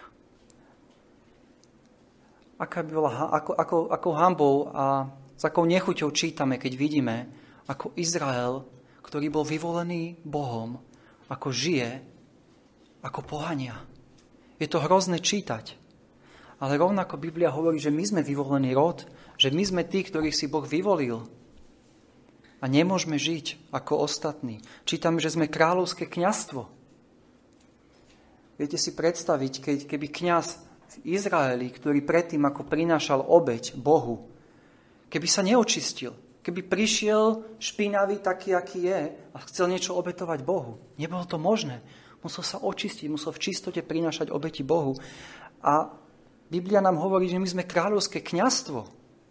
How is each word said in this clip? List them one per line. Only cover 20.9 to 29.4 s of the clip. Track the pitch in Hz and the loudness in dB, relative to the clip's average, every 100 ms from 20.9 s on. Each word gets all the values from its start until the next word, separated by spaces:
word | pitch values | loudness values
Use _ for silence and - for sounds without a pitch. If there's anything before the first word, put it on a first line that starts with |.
| 175 127 113 113 - - - - - _ _ _ _ _ - - - | 2 0 -4 -8 -18 -20 -20 -20 -20 _ _ _ _ _ -20 -20 -8
A | 131 | 2
nemôžeme | 143 175 185 165 147 | 4 4 2 0 -2
žiť | 160 165 - - - | 0 -2 -6 -12 -8
ako | 139 - 151 147 | -6 0 0 0
ostatní. | - 156 147 123 107 - - - | -2 -4 -4 -8 -10 -16 -12 -6
Čítame, | 160 170 165 | 0 2 2
že | 156 | 0
sme | 160 151 | 0 0
kráľovské | 151 160 180 180 - 147 | 4 4 4 0 -2 -6
kňazstvo. | 170 180 214 - 135 107 - _ _ _ _ _ _ _ _ _ _ _ _ _ - _ _ _ - | 0 2 2 0 -6 -10 -14 _ _ _ _ _ _ _ _ _ _ _ _ _ -20 _ _ _ -8
Viete | 147 165 | -4 -2
si | - | -4
predstaviť, | - 160 170 - 147 | 0 0 2 0 0